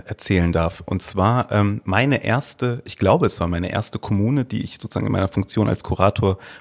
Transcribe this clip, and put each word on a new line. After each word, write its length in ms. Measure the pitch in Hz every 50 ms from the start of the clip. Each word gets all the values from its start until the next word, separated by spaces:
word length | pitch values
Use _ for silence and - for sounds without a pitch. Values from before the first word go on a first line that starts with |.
| -
erzählen 480 | - - - - - 101 90 87 85 -
darf. 300 | 85 82 82 - - -
Und 180 | - 98 92 -
zwar, 480 | - - 95 92 107 120 123 120 - 107
ähm, 280 | 104 104 101 101 110 -
meine 380 | - 95 104 127 143 139 - -
erste, 600 | - 110 131 - - - - 127 123 120 - -
ich 140 | - - -
glaube, 280 | 101 95 117 175 120
es 140 | 101 - -
war 80 | 98 85
meine 220 | 87 85 87 -
erste 280 | - 98 104 - - -
Kommune, 460 | - - 104 98 101 117 139 143 123
die 180 | - - 107 -
ich 160 | - - -
sozusagen 260 | - - - 110 110
in 60 | 104 98
meiner 160 | 95 95 98
Funktion 400 | - 101 101 - - 110 107 110
als 140 | 110 - -
Kurator 540 | - - - 92 104 - - 110 98 95 - - - - -